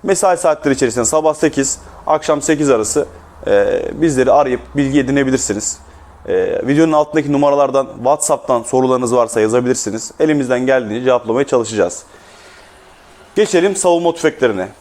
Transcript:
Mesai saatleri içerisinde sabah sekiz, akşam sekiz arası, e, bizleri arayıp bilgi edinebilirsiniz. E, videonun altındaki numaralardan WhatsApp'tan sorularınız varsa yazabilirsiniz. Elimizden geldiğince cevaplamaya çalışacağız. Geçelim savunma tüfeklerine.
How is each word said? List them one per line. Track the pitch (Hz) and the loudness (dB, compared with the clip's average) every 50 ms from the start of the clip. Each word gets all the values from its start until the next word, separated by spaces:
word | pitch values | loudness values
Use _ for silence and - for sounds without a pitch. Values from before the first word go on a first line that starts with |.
Mesai | - 190 196 175 - 190 180 | 0 -2 -2 2 2 0 0
saatleri | 170 - 165 151 - - 147 135 | 2 2 0 0 0 0 -2 0
içerisinde | - 135 120 110 123 113 | 2 0 -2 0 -2 -2
sabah | 110 - 156 156 156 151 | 0 0 2 0 0 0
sekiz, | - - 151 - - 135 - - - - - - - - | 2 0 0 0 0 -2 -2 -4 -8 -12 -20 -20 -10 -2
akşam | - 151 156 - - 151 147 | -2 -2 -2 0 -2 -2 -2
sekiz | 139 - 156 143 151 139 | 0 -2 0 0 2 2
arası, | 131 110 107 - - 147 - - - - - - - - - | 2 2 0 -2 -2 -4 -4 -4 -10 -20 -20 -20 -20 -10 -2
e, | - 101 101 101 98 - - - - | 0 2 2 2 2 0 -2 -4 -6
bizleri | - - 156 165 139 127 127 131 | -2 0 0 0 2 2 2 4
arayıp | - 147 143 131 123 120 - - - | 4 4 4 2 -2 -4 -6 -8 -4
bilgi | 143 139 135 135 147 | -2 -2 0 2 0
edinebilirsiniz. | 131 131 139 139 139 131 131 123 - - 98 104 - - - - - - - - - - - - - - | 0 2 0 0 2 0 0 -2 -2 -4 -4 -4 -6 -8 -10 -10 -16 -20 -20 -20 -20 -20 -20 -18 -6 -4
E, | 95 92 92 - - - - | -2 -2 0 -2 -4 -4 -2
videonun | 123 143 151 165 160 | 0 2 2 2 2
altındaki | 156 151 151 - - 156 139 143 | 2 0 0 2 -2 -2 -2 0
numaralardan | 143 139 147 143 143 143 143 135 131 139 131 - - | 0 2 2 2 2 2 0 2 0 -2 -2 -2 -10
WhatsApp'tan | 107 117 127 147 151 - - 147 - - - 127 117 | -4 0 0 0 0 0 -2 -2 -2 0 -2 -2 -2
sorularınız | 117 - - 127 131 127 127 127 127 117 120 | -2 0 0 0 2 2 0 0 0 0 2
varsa | 123 117 113 - 113 | 0 0 0 0 0
yazabilirsiniz. | 107 110 113 123 123 123 127 - - 104 98 113 - - - - | 0 2 2 0 0 0 -2 -2 -4 -6 -8 -8 -10 -12 -4 -2
Elimizden | 151 156 151 143 131 123 127 123 127 | 0 0 2 0 0 -2 -2 -2 0
geldiğince | 131 135 131 120 104 104 120 127 | 0 0 0 0 -2 -6 -2 0
cevaplamaya | 131 123 123 120 113 113 127 139 | 0 0 0 0 -2 -2 -2 0
çalışacağız. | - 135 123 113 104 110 104 90 87 - - - - - - - - - - - - - - - - - - - - - - - - - - - - - | 0 0 0 0 0 0 0 0 0 -2 -10 -16 -20 -20 -20 -20 -20 -20 -20 -20 -20 -20 -20 -20 -20 -20 -20 -20 -20 -20 -20 -20 -20 -20 -20 -20 -6 0
Geçelim | 202 214 - - 170 170 202 190 | 0 0 2 2 2 2 2 -2
savunma | 190 - 180 175 170 170 170 165 | 0 2 2 2 2 0 -2 -2
tüfeklerine. | - - 156 - - 131 120 104 95 92 92 - - | 0 -2 -2 0 0 0 0 0 -2 -6 -8 -10 -20